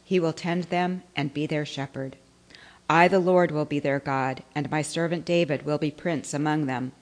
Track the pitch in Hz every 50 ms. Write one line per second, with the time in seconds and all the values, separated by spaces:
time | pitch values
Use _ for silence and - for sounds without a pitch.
0 | _ - 196 180 165 160 156 - - 180 170 180 170 - 185 175 180 180 185 180
1 | - _ _ - 143 143 - 147 151 147 160 151 151 147 - 143 135 - - 135
2 | 135 135 - - _ _ _ _ _ _ - - - - - - _ - 151 165
3 | 175 180 190 190 175 180 180 180 175 151 151 151 151 151 151 143 139 143 135 139
4 | - 147 135 135 131 131 131 - - _ _ 151 143 135 147 151 147 - - 165
5 | 165 165 175 165 - - 175 170 170 160 147 127 - 147 151 147 156 151 143 -
6 | - 180 165 131 - - - 143 151 151 151 156 147 131 131 120 127 127 - _